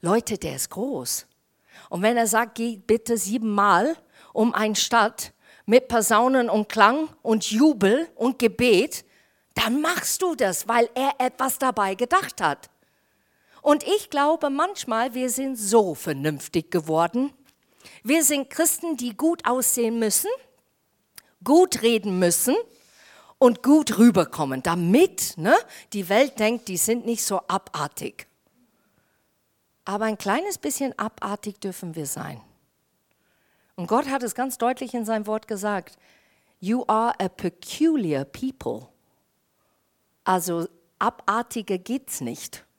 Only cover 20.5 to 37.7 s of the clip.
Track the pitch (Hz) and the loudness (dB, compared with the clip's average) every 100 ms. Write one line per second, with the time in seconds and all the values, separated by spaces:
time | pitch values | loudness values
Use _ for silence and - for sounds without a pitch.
20.5 | _ _ _ _ _ _ - _ _ 185 | _ _ _ _ _ _ -20 _ _ 4
21.5 | 302 370 - 226 233 214 185 180 170 - | 6 6 4 2 2 0 2 2 2 2
22.5 | 330 480 _ _ _ - - - - 247 | 0 -2 _ _ _ -20 -20 -20 4 4
23.5 | 226 - 302 294 202 233 190 165 - 147 | 4 4 4 4 6 6 6 0 -2 -4
24.5 | 131 147 170 170 220 370 - - - 165 | -2 -2 0 4 4 4 2 -8 -4 2
25.5 | 339 480 - - 208 175 202 277 - 214 | 2 2 -18 -12 -10 0 2 2 0 -2
26.5 | 233 - 180 - 233 226 226 - 196 - | -2 -6 -4 -2 -2 -2 -4 -2 -4 -2
27.5 | 190 - - 147 - - - - _ _ | -6 -4 -8 -8 -8 -14 -14 -20 _ _
28.5 | _ _ _ _ _ _ _ _ _ _ | _ _ _ _ _ _ _ _ _ _
29.5 | _ _ _ - 202 220 214 196 226 392 | _ _ _ -8 -4 -4 -4 -2 -2 -2
30.5 | 370 - - 277 - 214 - - 202 - | -6 -6 -4 -6 -4 -8 -8 -8 -8 -10
31.5 | 190 202 180 175 160 143 - - - - | -10 -12 -10 -12 -10 -8 -8 -10 -14 -20
32.5 | _ _ _ _ _ _ _ _ _ _ | _ _ _ _ _ _ _ _ _ _
33.5 | _ _ - 170 226 285 269 240 - 262 | _ _ -12 -2 0 0 -4 -6 -6 -6
34.5 | - 233 247 254 240 220 220 208 214 - | -2 -2 -2 -6 -6 -4 -4 -4 -6 -6
35.5 | 208 208 202 - _ _ _ _ _ _ | -6 -4 -4 -6 _ _ _ _ _ _
36.5 | _ 180 240 - 220 233 - 190 - 180 | _ -4 -4 0 0 0 -2 -4 -4 -8
37.5 | - - | -8 -16